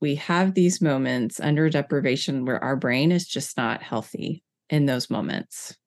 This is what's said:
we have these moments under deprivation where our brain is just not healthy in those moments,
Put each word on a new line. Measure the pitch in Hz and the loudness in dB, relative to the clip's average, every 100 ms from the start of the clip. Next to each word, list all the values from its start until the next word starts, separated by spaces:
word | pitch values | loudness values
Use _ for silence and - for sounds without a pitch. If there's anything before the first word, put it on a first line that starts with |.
we | 151 143 | -2 -2
have | - 175 190 | 0 2 4
these | 185 175 180 | 4 4 4
moments | 160 135 131 127 113 - | 2 2 0 0 -2 -2
under | 147 147 160 | 0 2 4
deprivation | 147 143 143 139 135 - 135 | 2 0 0 0 0 -2 -2
where | 127 123 | -2 -2
our | 127 135 | -2 -2
brain | 131 127 160 | 0 2 4
is | 175 180 | 2 0
just | - - - | -6 -6 -4
not | 113 - | -2 -4
healthy | - 117 - - - 160 _ _ - | -4 -6 -6 -8 -8 -8 _ _ -2
in | 151 139 | 2 2
those | 127 - | 0 -2
moments, | 104 - - - - - - | -4 -4 -6 -8 -14 -16 -18